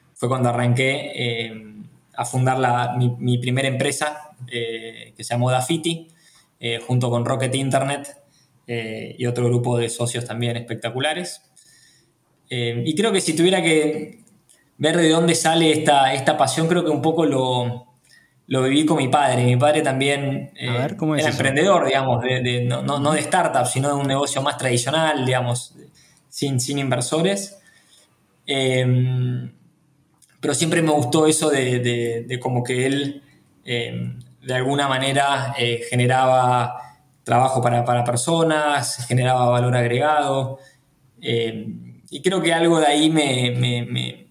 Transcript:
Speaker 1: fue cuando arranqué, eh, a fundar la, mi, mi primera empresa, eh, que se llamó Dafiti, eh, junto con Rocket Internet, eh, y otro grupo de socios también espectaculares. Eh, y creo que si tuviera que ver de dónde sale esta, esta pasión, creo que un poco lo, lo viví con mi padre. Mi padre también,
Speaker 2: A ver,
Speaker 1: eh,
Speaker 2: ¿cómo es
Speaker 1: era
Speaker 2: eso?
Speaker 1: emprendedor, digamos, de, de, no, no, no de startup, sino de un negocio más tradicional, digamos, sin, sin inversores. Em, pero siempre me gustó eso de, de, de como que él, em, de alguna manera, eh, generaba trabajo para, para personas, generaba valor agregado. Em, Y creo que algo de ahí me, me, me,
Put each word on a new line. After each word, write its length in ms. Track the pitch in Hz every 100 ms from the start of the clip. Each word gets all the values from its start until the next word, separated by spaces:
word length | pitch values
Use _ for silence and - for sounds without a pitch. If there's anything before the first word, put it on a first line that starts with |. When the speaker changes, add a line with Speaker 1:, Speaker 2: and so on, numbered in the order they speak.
| _
Speaker 1:
fue 160 | - 123
cuando 180 | 127 120
arranqué, 640 | 120 123 120 131 143 147
eh, 600 | - 120 117 113 110 107 107 - - _ -
a 80 |
fundar 340 | 117 127 127 127
la, 380 | 127 123 120 127
mi, 160 | 123 120
mi 200 | 123 123
primera 280 | 123 127 135
empresa, 720 | 123 139 135 151 151 - - 123
eh, 640 | 123 117 113 113 113 113 -
que 60 | 117
se 80 |
llamó 180 | 120 127
Dafiti, 560 | 127 127 165 170 165 - _ _ _ _ _
eh, 180 | 120 117 -
junto 220 | 123 120
con 160 | 120 117
Rocket 280 | 131 127
Internet, 720 | 131 135 135 139 143 - - _ _ _ _ -
eh, 500 | 120 110 110 113 -
y 60 | 123
otro 220 | 120 123
grupo 300 | 120 120 120
de 120 | 117
socios 340 | - 120 120
también 320 | 117 117 120 113
espectaculares. 840 | 117 113 117 127 147 160 180 - _ _ _ _ _ _ _ _ _ _ -
Eh, 360 | 127 120 120 117
y 80 |
creo 180 | 151 220
que 100 | 156
si 140 | 151 156
tuviera 240 | 170 185
que 600 | 165 156 151 151 - - _ _ _ _ _ -
ver 200 | 147 170
de 120 | 165
dónde 240 | 160 165
sale 380 | 165 160 165 165
esta, 420 | 151 - 143 131
esta 240 | 139 147 151
pasión, 300 | 131 - 165
creo 180 | 175 151
que 60 |
un 100 | 147
poco 240 | 151 165 156
lo, 640 | 135 131 123 120 113 - _ _ - _ _ -
lo 160 | 135
viví 240 | 131 143 156
con 120 | 160
mi 100 | 131
padre. 380 | 147 139 123 123
Mi 120 | 123
padre 240 | 147 151
también, 720 | 139 131 139 143 139 135 - - 127
Speaker 2:
A 40 |
ver, 180 | 123 143
Speaker 1:
eh, 40 | -
Speaker 2:
¿cómo 200 | 156 151
es 60 |
Speaker 1:
era 100 | 156
Speaker 2:
eso? 80 | 139
Speaker 1:
emprendedor, 480 | 135 135 185 180 139
digamos, 340 | 135 131 120
de, 220 | 123 127
de, 200 | 123 123
no, 200 | 123 127
no, 160 | 135 143
no 140 | 143
de 80 | 151
startup, 440 | - 185 165 135 117
sino 220 | 131 143
de 80 | 143
un 100 | 135
negocio 380 | 135 143 139
más 160 | 139 147
tradicional, 640 | 131 123 135 156 160 151 127
digamos, 500 | 127 120 120 - - - _ _ _ _
sin, 300 | - 143 131
sin 180 | - 143
inversores. 800 | 135 123 120 156 185 202 - - _ _ _ _ _ _ _ _ -
Em, 1080 | 139 131 127 127 127 127 127 127 127 123 - _ _ _ _ _ _ _ _
pero 140 | 147
siempre 300 | 139 160 170
me 80 | 160
gustó 340 | 151 123 160 156
eso 240 | 156 156
de, 300 | 139 127 123
de, 460 | 120 120 117 117 117
de 120 | 127
como 240 | 131 123
que 220 | 123 127 131
él, 380 | 139 143 - - _ _ _
em, 560 | - 120 117 117 120 - - -
de 100 | 127
alguna 340 | 127 131 143 139
manera, 680 | 131 135 139 139 135 127 127
eh, 240 | 120 117 -
generaba 1120 | 117 123 131 131 127 123 123 117 - - - _ _
trabajo 360 | - 123 127 127
para, 240 | 120 120
para 200 | 120 120
personas, 1000 | 120 120 - 165 165 156 151 143 123 - -
generaba 420 | 123 127 127 123
valor 260 | 123 123 123
agregado. 840 | 120 120 147 151 139 135 127 - - _ _ _ _ _
Em, 760 | - 117 113 110 110 117 117 - -
Y 120 | 139
creo 200 | 185 185
que 120 | 160
algo 260 | 165 170 165
de 80 | 151
ahí 220 | 147 156
me, 420 | 160 143 127 123
me, 320 | 123 123 120
me, 440 | 120 123 123 - -